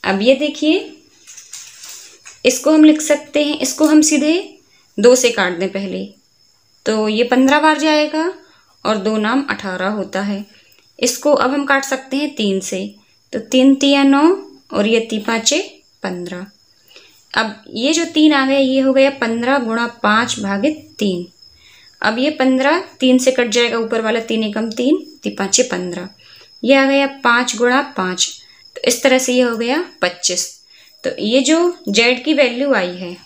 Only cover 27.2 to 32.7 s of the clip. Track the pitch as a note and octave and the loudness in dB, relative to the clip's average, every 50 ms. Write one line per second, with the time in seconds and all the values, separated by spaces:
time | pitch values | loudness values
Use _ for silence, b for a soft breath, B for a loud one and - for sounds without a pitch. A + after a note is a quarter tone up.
27.2 | - A#3+ A#3 A#3+ B3 B3 - G#3+ A#3+ B3 B3 C#4 C#4 C4+ - - F#3 F#3 F#3 F#3 | -2 0 0 0 0 -4 -2 0 0 2 2 0 -2 -2 -6 -6 -6 -6 -4 -4
28.2 | - - - B B B B B B B _ - - - - - - C4+ B3+ B3+ | -4 -6 -6 B B B B B B B _ -4 -2 -2 -2 2 2 2 2 4
29.2 | B3+ C4 B3 B3 B3 A#3+ A#3 A3 A#3 A#3+ C4+ D#4+ F4+ - - _ - F3+ F3+ - | 2 0 2 2 2 2 0 -4 -2 -2 -2 -4 -4 -6 -6 _ -4 -4 -4 -4
30.2 | - - F3+ - - - - - b b b b b b b b - F3 - - | -6 -4 -4 -4 -6 -8 -12 -20 b b b b b b b b -8 -8 -6 -4
31.2 | G#3 G#3+ A#3 C4+ B3+ C4 D#4+ E4 F4 F4 F4 - - - G3 G#3+ A#3 A#3+ B3+ B3 | -4 2 2 2 4 4 2 2 2 0 -2 -4 -8 -2 0 2 2 2 0 -2
32.2 | - D4 D4+ C4+ C#4 A#3+ A#3+ A#3+ C#4 C#4+ | -2 -2 2 2 2 0 0 -2 -2 0